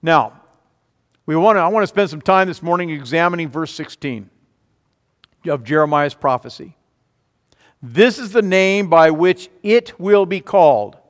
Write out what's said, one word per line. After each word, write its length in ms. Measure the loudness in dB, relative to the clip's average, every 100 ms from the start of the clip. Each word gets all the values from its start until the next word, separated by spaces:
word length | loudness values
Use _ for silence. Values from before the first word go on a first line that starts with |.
Now, 400 | 2 0 0 _ _ _ _ _ _ _ _ _ -6
we 100 | 0
wanna, 240 | 2 2
I 80 | 0
wanna 200 | -2 -2
spend 220 | -2 -4
some 120 | -4
time 260 | 0 0 0
this 160 | -4
morning 260 | -4 -4 -4
examining 600 | -10 -6 -2 -2 -2 -8
verse 220 | -8 -10
sixteen 580 | -12 -16 -12 -12 -12 -14 _ _ _ _ _ _ _ _ _ _ _ -8
of 160 | -8
Jeremiah's 500 | -2 0 2 0 -2
prophecy. 640 | -4 -4 -4 -6 -20 -20 _ _ _ _ _ _ _ _ _ _ _
"This 360 | -10 2 2 2
is 140 | -4
the 100 | -2
name 480 | 0 0 2 0 2
by 220 | 4 4
which 380 | 4 0 0 -6 _
it 380 | 0 0 0 -10
will 260 | 0 2 2
be 140 | -4
called. 580 | -2 2 4 2 -2 -14 _